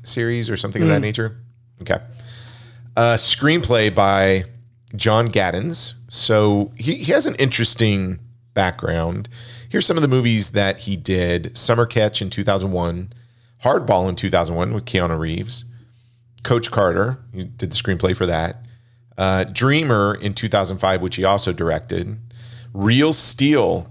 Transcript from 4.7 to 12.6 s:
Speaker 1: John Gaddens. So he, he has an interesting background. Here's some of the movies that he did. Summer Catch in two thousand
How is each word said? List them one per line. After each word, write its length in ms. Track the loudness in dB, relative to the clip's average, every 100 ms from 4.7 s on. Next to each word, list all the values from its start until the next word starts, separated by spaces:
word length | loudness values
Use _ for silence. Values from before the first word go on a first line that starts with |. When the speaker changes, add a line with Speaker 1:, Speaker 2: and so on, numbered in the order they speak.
| _ -12
Speaker 1:
John 340 | -2 2 4 2
Gaddens. 680 | 2 0 0 -4 -4 -8 -10 -10
So 600 | -4 2 4 4 4 0 -4
he, 180 | -6 -4
he 160 | 0
has 140 | 0 0
an 80 | 0
interesting 840 | 0 0 0 2 2 2 -2 -6 -12 -20 _
background. 720 | -2 0 0 -2 -2 -2 -4 -10 -14 -20 -20 -6
Here's 160 | -2 0
some 100 | 2
of 60 |
the 60 | 2
movies 420 | 2 2 2 0
that 300 | 0 0 -2
he 160 | -4 -6
did. 600 | -2 0 0 -2 -4 -2
Summer 300 | 0 2 2
Catch 340 | 2 0 0
in 80 | -6
two 140 | -4
thousand 280 | -2 0